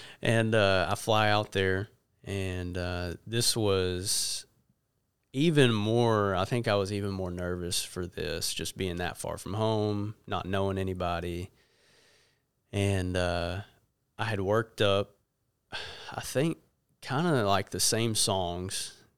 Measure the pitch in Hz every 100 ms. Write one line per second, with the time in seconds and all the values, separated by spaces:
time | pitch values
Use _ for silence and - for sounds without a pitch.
0 | - - 123 113 113 110 98 95 82 101
1 | - 107 107 104 104 98 95 95 107 _
2 | _ _ - 98 95 92 90 90 87 90
3 | 87 87 - 113 - 117 104 95 90 90
4 | 98 - - - - _ _ _ _ _
5 | _ _ _ 131 165 147 127 110 104 117
6 | 117 107 101 92 98 120 117 101 95 101
7 | 101 95 92 90 90 90 87 87 - -
8 | 87 - 82 82 - - 82 - 95 87
9 | 87 - - 80 - 98 110 110 104 104
10 | 104 - - 92 85 98 98 98 95 92
11 | 87 87 87 87 90 - _ _ _ _
12 | _ _ _ _ _ _ _ 101 101 98
13 | 92 90 90 87 85 95 - _ _ _
14 | _ - 110 104 95 110 113 - 104 98
15 | 101 _ _ _ _ _ _ - - -
16 | - - - 127 160 - _ _ _ _
17 | - 131 175 139 101 98 98 90 - 113
18 | 113 110 - 95 87 87 92 - - -
19 | _